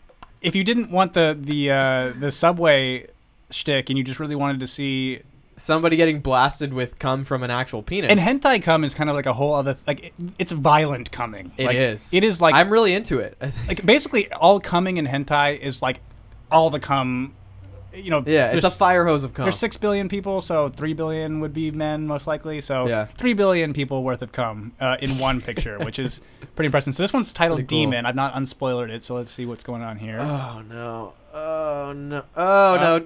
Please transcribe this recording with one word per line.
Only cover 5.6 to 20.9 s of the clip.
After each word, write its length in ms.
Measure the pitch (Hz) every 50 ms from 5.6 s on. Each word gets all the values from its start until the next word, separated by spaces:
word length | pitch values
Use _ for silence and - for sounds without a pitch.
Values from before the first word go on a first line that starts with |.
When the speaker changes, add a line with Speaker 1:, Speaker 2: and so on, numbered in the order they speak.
| - - 156 160 165 165 165 160
Speaker 2:
getting 240 | 165 160 151 147
blasted 500 | - 139 127 127 131 143 - - 151 139 131
with 260 | 127 123 120 - -
cum 260 | - 135 131 135 139
from 180 | - 143 131 127
an 80 | 123
actual 320 | 120 123 127 - - 110 104
penis. 260 | - 175 202 170 -
Speaker 1:
And 80 | 208 202
hentai 440 | 165 214 269 277 - 277 262 208 -
cum 220 | 170 160 160 151
is 80 | 139 -
kind 160 | - 151 151
of 60 | 143 143
like 80 | 123
a 80 | 131 120
whole 200 | 120 139 147 151
other, 220 | 143 135 139 131 - -
like, 160 | - 151 - -
it, 80 | 170 - - 170 175 - -
it's 140 | 185 175 175
violent 580 | 151 135 160 147 156 156 147 139 123 120 -
coming. 400 | - - 120 113 107 98 92 87 - -
Speaker 2:
It 80 | -
Speaker 1:
Like, 100 | 117 123 127
Speaker 2:
is. 360 | 131 120 107 107 - - -
Speaker 1:
it 100 | 185 202
is, 160 | 220 190 165
like, 140 | 175 160 151
Speaker 2:
I'm 140 | 151 180 196
really 240 | 214 226 226 196 180
into 260 | 202 226 - - 123
it, 160 | 101 - - -
I 80 | - 139
think. 180 | - - 117 -
Speaker 1:
like, 180 | 185 - 185
basically 460 | 175 233 294 294 302 - 226 196 -
all 300 | - - 160 180 202 202
coming 340 | - - 180 175 185 190 185
in 100 | 170 151
hentai 540 | 131 135 139 143 - 147 147 143 143 147 -
is, 220 | 131 139 127 -
like, 180 | 135 131 127 - - - - - - - - - - -
all 200 | 156 160 160 160
the 100 | 147 147
cum, 540 | - - 139 135 127 127 127 123 131 139 - - - - - - - - - - - - -
you 160 | 190 196 185
know, 140 | 160 147 127
Speaker 2:
Yeah, 260 | 147 156 151 127 113
it's 80 | 120 165
a 20 |
Speaker 1:
there's, 160 | 143 180 - -
Speaker 2:
fire 260 | 196 180 180 180 170
hose 200 | 170 156 143 139
of 80 | 123 -
cum. 100 | - 131
Speaker 1:
there's 140 | 190 - -
six 180 | 233 220 -
billion 320 | - - 208 202 202 196 180
people, 320 | 202 202 190 196 196 190
so 300 | 170 - 170 156 147 139
three 240 | 135 117 147 156